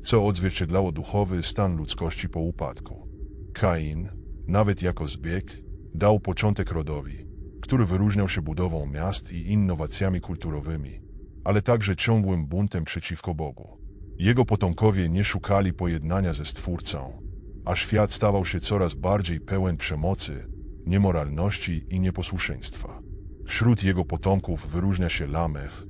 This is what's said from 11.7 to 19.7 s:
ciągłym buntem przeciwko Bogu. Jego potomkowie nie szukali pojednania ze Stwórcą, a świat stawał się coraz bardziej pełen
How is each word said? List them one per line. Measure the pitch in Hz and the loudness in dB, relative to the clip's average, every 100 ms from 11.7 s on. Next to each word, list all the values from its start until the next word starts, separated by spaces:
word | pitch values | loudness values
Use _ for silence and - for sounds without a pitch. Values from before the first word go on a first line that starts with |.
| 120 101 92 | 2 2 2
ciągłym | - 110 98 90 71 | 4 4 4 2 0
buntem | 87 101 87 | 0 0 0
przeciwko | 78 87 - 82 - | -4 -4 -6 -6 -4
Bogu. | 78 76 62 - - - - - - | -4 -4 -8 -16 -16 -16 -14 -12 2
Jego | 95 123 | 4 6
potomkowie | 117 107 92 80 110 98 85 | 6 4 2 4 4 4 4
nie | 87 | 2
szukali | 104 95 - 98 95 | 2 0 2 4 4
pojednania | 80 90 82 76 95 92 | 2 0 0 0 0 2
ze | 73 | 0
Stwórcą, | 76 - - 85 - 73 65 - - - - - | -4 -6 -4 -4 -4 -6 -8 -12 -12 -12 -14 -8
a | - 87 | -4 -2
świat | - 107 104 | 2 2 2
stawał | - 107 101 | 2 2 2
się | 90 87 | 2 -2
coraz | - 101 87 | 0 2 2
bardziej | 69 87 101 85 80 | 0 0 2 0 -4
pełen | - 95 92 | -2 0 0